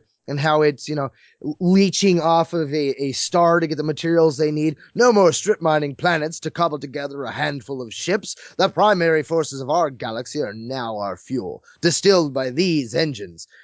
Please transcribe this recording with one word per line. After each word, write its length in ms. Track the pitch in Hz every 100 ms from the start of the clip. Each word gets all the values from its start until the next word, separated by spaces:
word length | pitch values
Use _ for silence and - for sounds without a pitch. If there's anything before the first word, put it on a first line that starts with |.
| - _ -
and 120 | 143
how 220 | 156 151
it's, 260 | 151 135 -
you 80 | 151
know, 160 | 135 - _ _
l-, 140 | 147 147
leeching 600 | 175 190 196 - 196 175
off 320 | 160 165 160
of 200 | 170 147
a, 160 | 151 143 131
a 80 | 139
star 480 | 127 - 175 170 170
to 80 | 160
get 80 | 143
the 80 |
materials 540 | 151 147 165 170 160 131
they 140 | 151
need. 260 | 151 156 156 - 180
No 160 | 247
more 200 | 208 180
strip 300 | 131 196 -
mining 340 | 165 151 147 135
planets 440 | 175 165 156 -
to 100 | 160
cobble 280 | - 170 147
together 440 | 143 139 139 139
a 80 | 135
handful 500 | 113 151 143 120 135
of 120 | 117
ships. 420 | - - 202 - - - -
The 120 | 185
primary 540 | - 208 190 165 156
forces 380 | 139 165 151 139
of 80 | 131
our 200 | 165 156
galaxy 520 | 123 123 113 123 147
are 120 | 117
now 440 | 110 117 131 117 107
our 200 | 101 92
fuel, 460 | - 131 92 64 _ _
distilled 520 | 165 - 196 190 151
by 160 | 131 131
these 460 | 127 185 156 117 135
engines. 520 | 160 107 95 82 - _